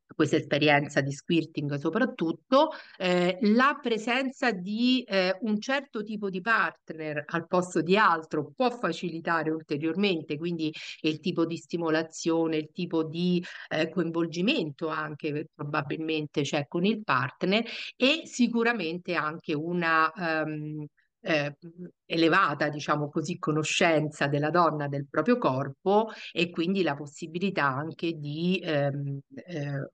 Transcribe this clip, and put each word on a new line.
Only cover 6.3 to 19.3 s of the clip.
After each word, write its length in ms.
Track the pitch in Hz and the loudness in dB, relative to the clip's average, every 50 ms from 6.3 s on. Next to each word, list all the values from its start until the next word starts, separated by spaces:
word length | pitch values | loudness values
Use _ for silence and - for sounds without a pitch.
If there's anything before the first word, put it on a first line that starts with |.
| 180 185 | -4 -4
partner 800 | 180 226 - 214 180 160 - _ _ - 160 160 156 156 147 147 147 | 0 0 2 2 0 -2 -4 _ _ -14 -10 -8 -6 -6 -4 -6 -6
al 200 | - - 170 165 | -4 -4 -4 -2
posto 360 | - 185 180 180 180 - 170 | 2 2 2 2 2 0 0
di 140 | 156 175 185 | 2 4 6
altro 540 | 214 220 190 165 160 156 - - 151 147 - - | 6 6 6 4 2 -2 -4 -4 -4 -4 -4 -2
può 160 | - 254 240 | 0 0 0
facilitare 800 | - - - 175 170 - - 170 160 165 156 180 170 165 156 156 | 0 0 -2 -4 -2 -2 -6 -6 -6 -4 -2 -2 0 0 0 0
ulteriormente, 880 | 160 160 160 - 151 143 156 160 160 185 208 202 180 160 151 - 151 | -2 -4 -4 -4 -4 -2 -2 -2 0 2 2 2 2 0 -2 -4 -6
quindi 360 | 147 165 175 175 160 160 151 156 - - - - - | -4 -4 -4 -4 -2 -4 -4 -6 -8 -14 -14 -10 -2
il 180 | - 156 156 151 | -2 -2 -2 0
tipo 240 | - 190 170 170 165 | -2 -2 0 0 0
di 100 | 160 170 | 0 -2
stimolazione, 1000 | 156 - - - 170 170 160 156 160 165 160 - - - 170 165 165 165 160 160 | -8 -8 -6 -6 -2 0 2 2 0 0 -2 -6 -4 -2 0 2 2 2 0 0
il 140 | 156 151 - | -2 -4 -6
tipo 320 | - - 175 - 170 160 160 | -6 -8 -6 -2 0 -2 -2
di, 400 | 156 151 170 175 180 180 175 175 - - - - - | -2 -2 0 2 2 2 2 0 -4 -12 -14 -10 -6
eh, 200 | - 156 165 160 | -2 -2 -2 -2
coinvolgimento 960 | - 185 165 170 160 165 175 165 151 175 180 233 311 269 165 151 139 - 170 156 | -2 -2 -2 -2 0 -2 -2 -2 -2 -2 0 0 0 0 -2 -4 -6 -6 -6 -4
anche 440 | 156 156 156 151 151 - - 156 | -4 -4 -6 -8 -8 -6 -6 -4
che 160 | 143 147 160 - _ | -4 -4 -6 -8 _
probabilmente 880 | - 151 147 147 156 151 147 151 151 160 160 160 156 151 147 - 156 | -10 -8 -4 -2 -4 -2 -2 -6 -6 -4 -2 -2 -2 -4 -4 -2 -4
c'è 240 | 143 139 - 151 139 | -2 0 -2 -2 -2
con 180 | - - 175 175 | -2 -2 0 2
il 180 | 208 233 220 | 2 0 0
partner 640 | 214 - 139 123 127 131 - - - 180 196 220 226 - - - - - - | 0 0 0 2 0 -2 -4 -4 0 2 2 2 0 -2 -8 -12 -12 -10 -4
e 260 | - 247 262 302 330 - | 0 2 2 2 2 -2
sicuramente 920 | - - - 240 240 233 233 226 233 240 214 170 160 165 180 175 - 170 | -6 0 2 2 2 2 2 2 2 0 0 -2 -4 -4 -6 -4 -2 -2
anche 400 | 160 147 151 | -2 -2 -2